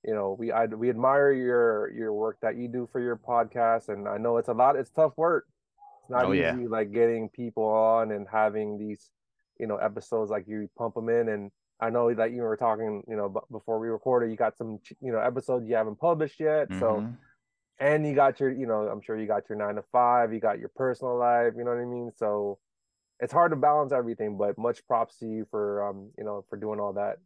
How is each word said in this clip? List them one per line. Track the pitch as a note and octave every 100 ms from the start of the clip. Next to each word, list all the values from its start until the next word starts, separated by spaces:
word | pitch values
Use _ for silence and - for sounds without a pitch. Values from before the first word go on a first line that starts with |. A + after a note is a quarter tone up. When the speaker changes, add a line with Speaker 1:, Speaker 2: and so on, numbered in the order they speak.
Speaker 1:
you | G#2+
know, | G#2+ G2 G2
we, | A#2
I, | A2+ A2+
we | A2 A#2+
admire | A2+ C3 C#3 C#3+
your, | C3+ B2 B2 A#2 G#2+ G#2+
your | A2+ A2
work | G#2 A2 -
that | A2+ A#2
you | A#2+
do | B2 A#2+
for | C3
your | B2
podcast, | A2+ - A#2+ A2 B2 A2+ A2+ -
and | G2+ G2+
I | G#2
know | A#2 A#2
it's | A#2
a |
lot. | A#2 B2+
It's | C#3+ C3
tough | - D#3 C#3+
work. | E3 D#3+ - _ _ _ - -
It's | -
not | B2
Speaker 2:
Oh, | F#2+
yeah. | F#2+ E2 B2
Speaker 1:
easy, | A#2+
like, | A2 G#2
getting | A2 A#2 A2+ A2
people | - A#2+ A2
on | A2 A2 A2+ A2+ A2
and | G#2 G2
having | A2 G#2+ G#2+ G#2+ G#2
these, | G#2+ G#2 _ _ _ _ _ _
you | A2+
know, | G#2
episodes, | G#2+ G#2+ - A2+ G#2+
like, | G#2+ F#2+
you | G#2+ G#2 -
pump | A#2 A2+
'em | A2+
in, | A#2 A2+
and | G#2 G2+ _ _ _
I | A2+
know | A#2+ A#2+
that | A2+ A2+
you | A#2+
were | A#2 G#2+
talking, | A#2 G#2+ A2 G#2 G#2+
you |
know, | A2 G2+
b-, | F#2+ -
before | A2 - A2
we | A2+
recorded, | A2+ C3+ B2 A#2
you | A2
got | A2+ -
some, | A2+ G#2+
ch-, | - -
you | C3
know, | A2+
episodes | A#2 B2 - B2+ A2
you | A#2
haven't | A2 G#2
published | E3+ E3 D3 -
yet, | D#3 D#3 C#3+ F#2
so, | A#2 G#2+
Speaker 2:
Mm-hmm. | A2 A#2+ _ _ _ _ _ _
Speaker 1:
and | C#3 D#3
you | D3+ C#3
got | C#3 -
your, | C3+
you | B2+ A#2+
know, | A2 G#2+
I'm | G#2+
sure | - A2
you | G#2+
got | G#2 -
your | G#2+
nine-to-five, | G#2 G#2 - B2 A#2+ B2 A#2
you | A2
got | A2 A2+
your | A2+
personal | - C3 B2 C3 B2
life, | A#2+ A#2+ A#2+ A#2
you |
know | A#2+
what | A#2+
I |
mean? | B2 B2 A#2+ -
So | G#2+ G#2 G2+ G2 _ _ _ _ _ _
it's | A#2+
hard | D#3 E3+
to | D3
balance | D3 D3+ C#3
everything, | C3+ A#2 A2+ G#2+ G2+
but | G#2 G2+
much | A#2 A#2 _
props | A#2 A#2 _
to | A2+
you | A2 G#2
for, | G#2+ G#2 G2+ G2+
um, | G2 G2+ -
you |
know, | G#2+ G#2 -
for | G#2
doing | G#2+ G#2
all | G2+
that. | G2 G#2 -